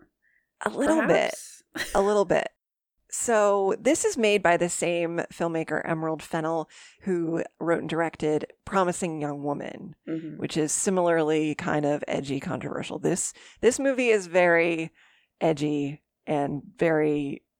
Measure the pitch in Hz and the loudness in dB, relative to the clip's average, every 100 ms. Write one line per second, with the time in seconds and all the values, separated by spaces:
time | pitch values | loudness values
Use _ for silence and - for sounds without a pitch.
0 | _ _ _ _ _ - - - 285 320 | _ _ _ _ _ -6 -4 0 0 2
1 | - 165 - - - - _ - - - | 4 2 0 -4 -14 -20 _ -10 -2 2
2 | 196 208 185 165 - _ _ _ _ _ | 4 4 4 2 0 _ _ _ _ _
3 | _ - - 220 208 202 196 - 247 320 | _ -6 0 4 4 4 2 2 2 2
4 | 440 370 214 208 185 170 170 - 165 170 | 2 2 2 4 4 4 2 -2 -2 0
5 | 170 170 - - 170 165 160 156 - 165 | -2 -2 -6 -4 -2 -2 -2 -4 -2 -4
6 | 160 156 - 170 160 165 156 - - _ | -4 -6 -6 -4 -2 -2 -4 -12 -20 _
7 | - 175 165 165 - - 165 170 160 165 | -4 -2 0 -2 -4 -6 -2 -2 -2 -2
8 | 165 - 151 151 - _ - 196 180 180 | -2 -2 0 0 -2 _ -4 0 0 0
9 | 180 156 147 143 143 147 - - - 151 | -4 -4 -6 -4 -4 -6 -8 -12 -16 -14
10 | - 160 160 151 - 170 151 - - 185 | -10 -8 -8 -8 -4 -2 -2 0 0 2
11 | 175 165 151 156 156 147 175 156 147 147 | 4 2 2 2 0 -2 -2 0 0 0
12 | - - 139 139 180 123 143 - - - | -2 -4 -4 -6 -6 -6 -6 -8 -8 -4
13 | 156 180 - - - - 220 262 269 254 | -2 -2 -4 -8 -20 -2 0 2 0 0
14 | 247 214 175 180 175 170 170 165 160 _ | 2 2 2 4 6 6 4 0 -6 _
15 | _ _ _ - 160 151 151 147 143 147 | _ _ _ -2 0 0 0 0 -2 -6
16 | _ _ - 151 143 147 - - 170 156 | _ _ -4 -2 -2 -4 -8 -2 2 2
17 | 151 147 143 - _ _ | 2 0 -2 -8 _ _